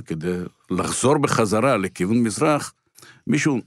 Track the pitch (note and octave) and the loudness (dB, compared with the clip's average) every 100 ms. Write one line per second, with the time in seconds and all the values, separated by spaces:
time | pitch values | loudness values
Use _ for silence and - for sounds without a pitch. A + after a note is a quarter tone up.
0 | - D#2+ F2 F2+ F2+ - - F#2 D#2+ - | -4 -6 -4 -4 -6 -14 -6 -4 -2 0
1 | A#2+ D3+ C#3+ B2 G#2+ G#2+ C3+ A2 F#2 - | 2 2 2 0 2 2 2 0 -2 -2
2 | F#2 A#2+ A2+ G2 D#3 D3+ - - _ _ | 0 2 0 0 0 0 -4 -16 _ _
3 | - - - D3+ D#3 A#2+ | -20 -10 -2 0 2 0